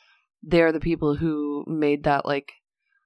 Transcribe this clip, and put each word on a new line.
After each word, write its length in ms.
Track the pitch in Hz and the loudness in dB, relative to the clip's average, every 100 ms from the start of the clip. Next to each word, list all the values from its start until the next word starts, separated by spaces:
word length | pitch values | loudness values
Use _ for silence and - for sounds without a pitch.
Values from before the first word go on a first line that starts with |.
| _ _ _ _ | _ _ _ _
they're 300 | 156 170 165 | 0 4 4
the 80 | 156 | 2
people 360 | 165 156 151 147 | -2 0 0 0
who 480 | 165 151 147 147 - | -2 -2 -4 -6 -6
made 360 | 160 147 147 | -2 0 0
that, 220 | 151 143 - | 0 0 0
like, 280 | 143 - - _ _ _ _ | -4 -6 -20 _ _ _ _